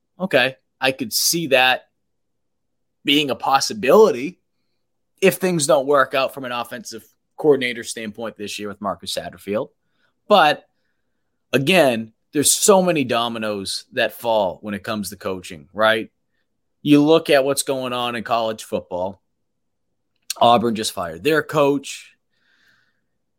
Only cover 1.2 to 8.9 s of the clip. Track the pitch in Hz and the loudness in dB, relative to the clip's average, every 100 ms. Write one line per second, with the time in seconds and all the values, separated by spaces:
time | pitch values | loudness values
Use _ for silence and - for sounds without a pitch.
1.2 | - 170 160 127 127 123 _ _ _ _ | -2 -2 0 2 4 0 _ _ _ _
2.2 | _ _ _ _ _ _ _ _ - 147 | _ _ _ _ _ _ _ _ 0 0
3.2 | 143 117 143 135 - 110 123 190 214 123 | 0 -4 0 0 0 -2 4 6 6 4
4.2 | 147 - _ _ _ _ _ _ _ - | -6 -12 _ _ _ _ _ _ _ 0
5.2 | 190 - 185 170 143 151 131 143 131 135 | 0 2 -2 0 2 2 4 2 2 0
6.2 | 131 139 127 120 117 123 104 110 - _ | -4 -6 -10 -8 -8 -12 -14 -18 -20 _
7.2 | _ - 151 131 123 117 110 - 110 104 | _ -2 2 2 2 -6 -10 -10 -10 -8
8.2 | 113 104 101 - 104 98 101 | -10 -10 -12 -10 -10 -8 -6